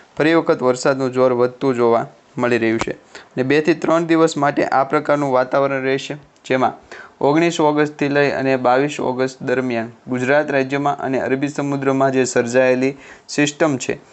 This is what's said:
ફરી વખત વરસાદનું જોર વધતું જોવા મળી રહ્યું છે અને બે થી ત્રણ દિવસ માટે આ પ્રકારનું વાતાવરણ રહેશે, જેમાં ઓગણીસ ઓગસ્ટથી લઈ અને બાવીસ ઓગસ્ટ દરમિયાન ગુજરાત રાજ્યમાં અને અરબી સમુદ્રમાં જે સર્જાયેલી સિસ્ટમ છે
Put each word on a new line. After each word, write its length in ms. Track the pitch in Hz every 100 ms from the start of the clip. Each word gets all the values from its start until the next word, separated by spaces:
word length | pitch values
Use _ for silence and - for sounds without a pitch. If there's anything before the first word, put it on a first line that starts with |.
| -
ફરી 220 | - 151
વખત 280 | 165 165 156
વરસાદનું 500 | 127 123 147 135 127
જોર 200 | 127 127
વધતું 420 | 123 123 123 135
જોવા 280 | 120 117 117 - - _ 123
મળી 200 | 120 117
રહ્યું 200 | 113 113
છે 140 | - - - -
અને 180 | - -
બે 180 | 131 147
થી 140 | 160
ત્રણ 320 | 160 - 165 165
દિવસ 300 | 160 165 151
માટે 280 | 143 147 -
આ 180 | 131
પ્રકારનું 480 | 131 151 143 147 139
વાતાવરણ 500 | 127 131 143 139 135
રહેશે, 320 | 131 139 - 147 - _
જેમાં 340 | - 131 135 - - - - -
ઓગણીસ 420 | 135 156 170 170
ઓગસ્ટથી 480 | 151 147 151 147 143
લઈ 220 | 143 143
અને 260 | - 135 131
બાવીસ 440 | 127 131 143 143
ઓગસ્ટ 420 | 127 127 131 -
દરમિયાન 480 | 131 127 127 117 113 117 -
ગુજરાત 440 | 127 123 147 151
રાજ્યમાં 460 | 135 131 143 143 -
અને 200 | 131 127
અરબી 280 | 110 135 139
સમુદ્રમાં 640 | 143 143 139 135 135 135
જે 120 | 131
સર્જાયેલી 720 | 127 123 117 127 127 127 135 139 - - -
સિસ્ટમ 500 | - 147 - 135 127
છે 220 | - 117 -